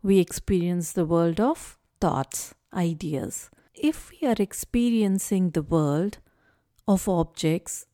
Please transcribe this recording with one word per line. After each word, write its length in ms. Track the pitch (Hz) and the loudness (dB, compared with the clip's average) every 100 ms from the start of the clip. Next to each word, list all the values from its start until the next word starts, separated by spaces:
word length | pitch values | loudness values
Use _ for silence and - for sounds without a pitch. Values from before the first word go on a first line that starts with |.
we 160 | 196 196 | 4 4
experience 720 | 180 - - 190 175 175 165 | 4 -2 -2 0 0 -2 -4
the 120 | - | -2
world 360 | 160 170 170 160 | 0 2 2 2
of 380 | 233 330 - - _ _ | 0 0 -8 -20 _ _
thoughts, 540 | 180 135 139 - - - _ | 0 0 -4 -8 -12 -16 _
ideas. 760 | - 170 160 170 143 - - - _ _ | -2 -2 -2 -6 -6 -6 -10 -16 _ _
If 380 | - 294 311 - | -4 -2 -2 -10
we 180 | - 285 | -4 -2
are 80 | 220 | 0
experiencing 1120 | 196 - - 240 240 226 208 190 - 196 185 | -2 -4 -4 0 2 2 2 0 0 0 2
the 120 | 160 | 0
world 560 | 147 165 151 147 196 - _ _ _ _ _ _ - | 0 2 2 0 -2 -6 _ _ _ _ _ _ 0
of 220 | 190 - | 0 2
objects 800 | 180 160 - 160 165 - - - | 0 0 -2 -2 -2 -4 -14 -14